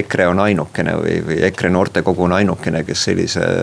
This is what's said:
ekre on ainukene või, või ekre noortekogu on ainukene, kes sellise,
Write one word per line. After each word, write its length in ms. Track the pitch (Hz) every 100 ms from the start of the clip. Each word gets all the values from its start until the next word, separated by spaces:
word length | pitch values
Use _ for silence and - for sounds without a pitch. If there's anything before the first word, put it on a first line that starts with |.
ekre 260 | - - 90
on 100 | 92
ainukene 560 | 104 90 - - 85 82
või, 200 | 82 85 80
või 160 | 82 92
ekre 200 | - 90
noortekogu 520 | 90 90 87 90 87 87
on 120 | 92
ainukene, 420 | 101 85 - 80 -
kes 140 | - -
sellise, 340 | 90 87 - - 50